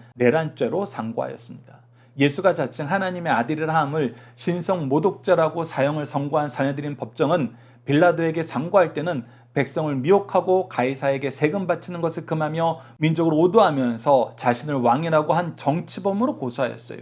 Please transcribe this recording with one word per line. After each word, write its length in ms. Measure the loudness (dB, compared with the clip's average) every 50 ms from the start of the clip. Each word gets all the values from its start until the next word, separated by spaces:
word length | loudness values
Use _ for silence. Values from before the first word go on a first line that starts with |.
| -8 -12 _
내란죄로 680 | 2 4 4 4 2 0 -2 -4 -4 -2 -2 -2 -2 -4
상고하였습니다. 960 | -4 -6 -8 -8 -6 -4 -6 -6 -6 -8 -12 -16 -18 -20 -20 -20 -20 -20 -20 _ _ _ _ _ _ _
예수가 380 | 2 2 2 2 2 2 2 2
자칭 360 | 2 -2 -4 -6 -8 -4 -2
하나님의 420 | -2 -2 -2 -4 -4 -4 -2 0
아들이라 420 | 0 0 0 0 -2 -2 -2 0 0
함을 400 | 0 0 0 0 -2 -2 -2 -4 -8 -18 -20 -18
신성 540 | -8 -4 -4 -2 -2 -2 -2 -2 -2 0 0
모독죄라고 760 | 2 2 2 0 -2 -2 0 2 4 4 4 2 0 -4 -8
사형을 420 | -4 -2 0 0 0 0 -2 -4
선고한 420 | -4 -4 -4 -2 -2 -2 -2 -2 -2
사내들인 480 | -2 -2 -2 -2 -2 -4 -6 -8 -8
법정은 580 | -8 -10 -8 -4 -2 0 2 2 0 0 -2 -6 -10 -20 -20 -20 _ _
빌라도에게 580 | 0 4 4 6 4 4 2 0 -2 -2 -2
상고할 520 | -4 -6 -6 -6 -2 2 4 4 4 2 0
때는 300 | -4 -4 -4 -4 -6 -6 -10 -16 -20 _ _
백성을 420 | -4 -4 -4 -2 -2 -4 -2 -2 -2
미혹하고 720 | 0 4 4 4 4 4 2 0 0 2 2 2 2 0 0
가이사에게 640 | -2 -2 0 0 -2 -2 0 0 0 0 -2 -6
세금 360 | -2 0 0 0 0 0 -2
바치는 340 | -2 -2 -4 -6 -10 -6 -4
것을 260 | -4 -4 -4 -6 -6
금하며 540 | -4 -4 -2 -2 -2 -2 -2 -2 -2 -2 -4 -8 -18 -4 0
민족을 340 | 0 2 2 2 2 2
오도하면서 1000 | 4 4 4 6 6 6 6 6 4 2 0 -2 -2 -2 2 4 4 4 4 0 -4
자신을 400 | -2 0 0 0 0 -2 -4 -2
왕이라고 580 | 0 2 2 2 2 2 2 2 2 2 2 0
한 220 | 0 -2 -4 -6
정치범으로 840 | -6 -2 -2 -2 -2 -4 -8 -8 -6 -4 -2 0 0 0 -2 -2 -4
고소하였어요. 640 | -6 -6 -4 -2 -4 -4 -4 -8 -14 -16 -16 -16